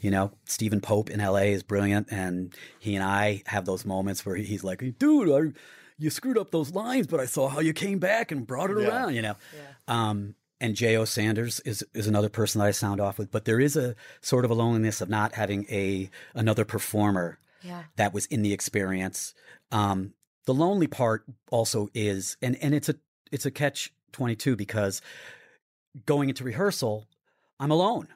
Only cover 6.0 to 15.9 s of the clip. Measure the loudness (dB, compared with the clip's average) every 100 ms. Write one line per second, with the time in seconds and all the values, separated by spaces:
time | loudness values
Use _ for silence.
6 | -4 -2 0 0 0 -2 -2 -4 -2 0
7 | 2 0 -2 0 0 2 0 0 -2 0
8 | 2 0 0 -6 -6 -4 -2 2 0 0
9 | -2 -2 -2 -6 -12 -18 -20 -18 -4 0
10 | 0 -2 -4 -12 _ _ -4 0 2 4
11 | 2 0 2 2 -2 -4 -6 -6 -6 -4
12 | 2 4 2 2 0 4 2 2 0 0
13 | -2 -2 -4 -4 0 2 4 2 -2 -6
14 | -16 -12 0 2 4 2 4 4 2 0
15 | -2 0 0 0 -2 -2 -2 -2 0